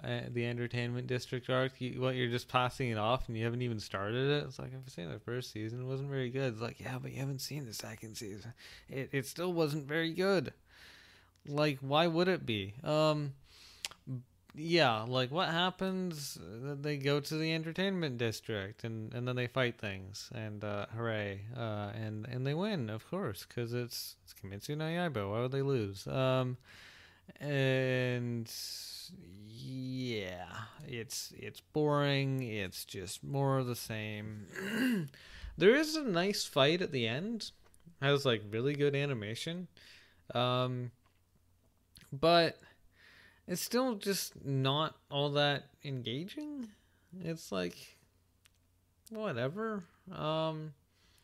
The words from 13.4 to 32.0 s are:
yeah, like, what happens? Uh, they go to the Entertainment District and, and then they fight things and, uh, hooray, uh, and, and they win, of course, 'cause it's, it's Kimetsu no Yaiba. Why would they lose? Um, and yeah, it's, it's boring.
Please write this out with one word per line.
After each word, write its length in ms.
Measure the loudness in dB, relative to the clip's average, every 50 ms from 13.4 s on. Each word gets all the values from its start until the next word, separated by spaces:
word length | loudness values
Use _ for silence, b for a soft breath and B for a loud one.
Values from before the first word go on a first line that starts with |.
| B B B B B B B B B B B B _ -8 -8 -8 -8 -14 _ _ _ -18 -14
yeah, 480 | -10 0 4 6 8 8 8 6 4
like, 280 | 0 0 2 2 2 2
what 180 | 2 0 0 2
happens? 880 | 2 2 2 2 0 0 -2 -2 0 0 -2 -2 -4 -6 -8 -8 -10 -10
Uh, 360 | -12 -12 -10 -8 -6 -6 -6 -4
they 200 | -2 -2 -2 2
go 200 | 4 4 4 4
to 140 | 2 0 -2
the 180 | 0 0 2 0
Entertainment 640 | 0 -2 -2 -2 0 0 2 2 2 0 0 0 2
District 680 | 0 0 0 -2 -4 -4 -2 -2 -2 -4 -6 -8 -6
and, 300 | -6 -4 -4 -6 -6 -4
and 120 | -2 -2
then 100 | 0 0
they 100 | 0 -2
fight 320 | 0 2 2 2 2 0 -2
things 500 | -4 -6 -4 -6 -8 -10 -10 -12 -12 -10 -8
and, 280 | -6 -6 -6 -6 -6
uh, 240 | -4 -4 -2 -2 -4 -4 -4
hooray, 480 | -2 -2 0 0 0 0 -2 -4 -6 -8 -8 -6
uh, 360 | -4 -4 -2 -2 -2 -4 -4 -4
and, 320 | -4 -4 -4 -4 -6 -6
and 200 | -4 -4 -2 0
they 60 | 0
win, 380 | 0 0 0 0 0 0 -2 -2
of 180 | -4 -6 -6 -6
course, 380 | -4 -2 -2 -4 -4 -6 -10
'cause 260 | -8 -4 -4 -4 -2
it's, 440 | -2 -2 -2 -4 -6 -8 -8 -10 -12 -16
it's 120 | _ -20 -18
Kimetsu 420 | -16 -14 -12 -10 -10 -6 -6 -4
no 80 | -2 -2
Yaiba. 460 | 0 0 0 0 0 0 0 0 0
Why 100 | 0 0
would 120 | 0 0
they 100 | 0 0
lose? 440 | 2 4 4 2 2 0 -2 -6 -6 -2
Um, 500 | 0 2 4 4 4 4 4 2 -2 B B B B B B B B B B B B B B -20 -12 -8
and 1120 | -4 0 2 4 4 6 4 4 4 4 4 4 2 2 2 0 0 -2 -2 -2 -4 -6 -8 -8 -8 -8 -8 -8 -10 -10 -12 -12 -14 -14 -16 -16 -18 -18 -18 -18 -16 -16
yeah, 960 | -14 -10 -8 -8 -6 -6 -4 -4 -4 -2 -2 -2 -2 -2 -2 -4 -4 -6 -8 -8 -8 -10 -10 -10 B -16 -12
it's, 460 | -8 -6 -6 -6 -6 -6 -6 -6 -8 -10 -10
it's 220 | -10 -10 -12 -12 -18 _
boring. 680 | 0 2 4 4 4 4